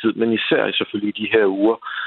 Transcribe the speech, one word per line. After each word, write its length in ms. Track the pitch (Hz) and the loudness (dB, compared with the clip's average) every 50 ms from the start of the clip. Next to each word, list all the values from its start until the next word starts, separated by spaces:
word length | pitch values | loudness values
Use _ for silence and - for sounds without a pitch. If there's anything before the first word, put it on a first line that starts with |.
tid, 120 | - 113 - | -2 -2 0
men 160 | 110 113 113 113 107 | 0 0 0 0 0
især 320 | - - 165 131 110 101 | 0 0 0 0 0 0
selvfølgelig 420 | - - - - - 104 104 104 - | -2 -4 -4 -4 -4 -4 -4 -4 -4
i 80 | - | -4
de 100 | 107 95 113 | -4 2 2
her 100 | 110 104 95 95 98 | 4 4 4 2 2
uger. 160 | 104 110 113 - - - - - - | 2 2 2 0 -4 -10 -10 -8 -8